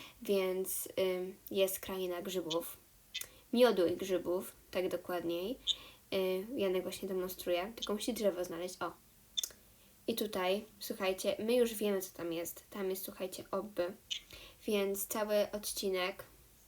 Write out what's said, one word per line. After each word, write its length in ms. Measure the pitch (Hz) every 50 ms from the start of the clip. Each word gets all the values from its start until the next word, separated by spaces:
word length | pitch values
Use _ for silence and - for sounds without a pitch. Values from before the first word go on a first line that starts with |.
| - - - - 233
więc, 680 | - 202 196 185 185 185 185 190 185 - - - - - -
ym, 380 | 190 190 185 180 185 190 196 - - -
jest 300 | 214 196 190 190 - -
kraina 420 | - - 196 190 185 180 175 175 196
grzybów, 540 | 202 180 185 165 165 156 170 170 - - - - - - - - - - - - - - - - - -
miodu 340 | 233 247 233 208 185 175
i 100 | 160 175
grzybów, 560 | - 196 196 185 170 170 170 175 190 - - - - - -
tak 180 | - 190 180 185
dokładniej. 680 | 175 170 - - 175 175 165 170 170 170 180 214 269 - - - - - - - - - - - -
Y, 320 | 196 185 185 185 185 196 226 269
Janek 260 | 247 196 190 180 185 180
właśnie 260 | 190 185 - - 190
demonstruje, 640 | 190 185 180 190 190 - - 185 175 175 185 214 226
tylko 160 | - - - 208
musi 220 | 214 - - 226
drzewo 300 | 208 220 196 170 175 180
znaleźć, 380 | 180 170 165 180 185 - - 180
o. 100 | 170 165 - - - - - - - - - - - - - - - - - - - - - -
I 80 | - 226
tutaj, 500 | - 220 202 - 196 185 185 190 208 226 - - -
słuchajcie, 560 | - - 220 - 202 190 190 185 - 202 - -
my 160 | 214 226 240
już 200 | 254 240 233 220
wiemy, 260 | 208 214 208 202 190
co 160 | 185 - -
tam 160 | - 170 170 165
jest. 320 | 170 170 - - - - -
Tam 200 | - 208 196 190
jest, 140 | 190 190 -
słuchajcie, 400 | - - - 196 185 - - - -
obby, 420 | - 196 190 214 - - 175 175 208 - - - - - - - - - - - - - -
więc 400 | - 214 202 202 196 196 196 -
cały 440 | - - 226 214 214 214 208 202 - -
odcinek 720 | 208 208 - - - - 196 185 185 180 190 196 - - - - - - - - - -